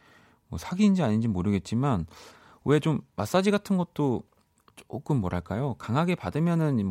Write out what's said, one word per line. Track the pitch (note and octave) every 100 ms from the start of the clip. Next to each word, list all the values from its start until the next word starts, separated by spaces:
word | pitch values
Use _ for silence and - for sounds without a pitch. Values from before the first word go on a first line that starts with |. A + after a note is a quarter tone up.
| - - - _ -
뭐 | E2+
사기인지 | - F3+ G#3 F#3+
아닌지 | C3 G#2+ A#2
모르겠지만 | F2+ F2+ G2 - A2+ C#3+ G#2+ D#2 - - - - -
왜 | - D3
좀 | D#3+ C#3 -
마사지 | - G#2 F3+ G3
같은 | G3+ - F#3+
것도 | F3 - C#3+ A2+ - _ _ _ _ - -
조금 | - - C#3+
뭐랄까요? | F2+ F2+ - F#2+ C#3
강하게 | - - B2+ F3
받으면은 | F3 F2+ D3 E3+ E3 D#3 B2 G2